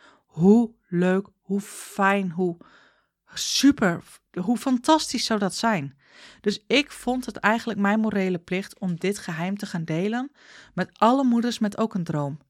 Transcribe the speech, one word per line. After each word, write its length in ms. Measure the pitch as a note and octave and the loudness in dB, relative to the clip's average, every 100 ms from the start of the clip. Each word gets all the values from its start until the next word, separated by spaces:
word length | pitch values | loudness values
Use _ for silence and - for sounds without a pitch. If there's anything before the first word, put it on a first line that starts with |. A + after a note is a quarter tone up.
| - _ _ | -20 _ _
Hoe 500 | - F#3 A3+ A3+ - - | 2 6 6 4 -4 -6
leuk, 400 | F3 F3+ F#3 G3+ _ | 0 2 2 -2 _
hoe 220 | - G3 | -6 -6
fijn, 720 | G3+ - - - G3 G3+ F#3+ | -6 -14 -12 -2 2 2 -2
hoe 260 | E3 F3+ E3+ - - _ _ _ _ _ | -2 -2 -4 -12 -20 _ _ _ _ _
super, 680 | - - - C#4 C#4 G3 E3+ - - _ - | -10 -4 2 4 4 2 0 -6 -20 _ -6
hoe 160 | F3+ A#3 | -2 -2
fantastisch 680 | C4+ B3 C#4 D#4 - B3 - | 0 0 4 2 2 -4 -2
zou 140 | A3 | -2
dat 160 | G3 - | -2 -2
zijn? 440 | A3+ G3 C#3 - _ - - - | -2 -2 -4 -12 _ -20 -20 -8
Dus 220 | G#3 G3+ - | -4 -4 0
ik 240 | C#4 C#4+ | 0 0
vond 340 | - - B3+ B3 | -6 -4 -4 -4
het 120 | - | -2
eigenlijk 420 | G3+ A#3 A#3 G3+ | 0 0 -2 0
mijn 200 | G3 A3 | 2 2
morele 400 | A3 G3+ F#3+ F3 | 0 0 0 -2
plicht 400 | - F#3 G3 - | -4 -6 -6 -8
om 160 | F#3 E3 | -6 -2
dit 220 | F#3 G3+ | -4 -4
geheim 400 | - D#3+ F3 G3+ | -6 -6 -6 -6
te 80 | G3+ | -6
gaan 180 | F3 | -6
delen 480 | D#3+ D#3+ G3+ A#3 C4+ _ - - - | -4 -2 -2 -2 -6 _ -20 -20 -12
met 160 | - F#3 | -6 -6
alle 300 | - A3 C4+ | 2 4 4
moeders 360 | C4 A#3 A#3+ A3 | 4 2 0 0
met 180 | G#3 - | -2 0
ook 160 | A3 | -2
een 100 | F#3+ | -2
droom. 360 | E3 D3+ C#3+ D3+ _ | -4 -2 -4 -6 _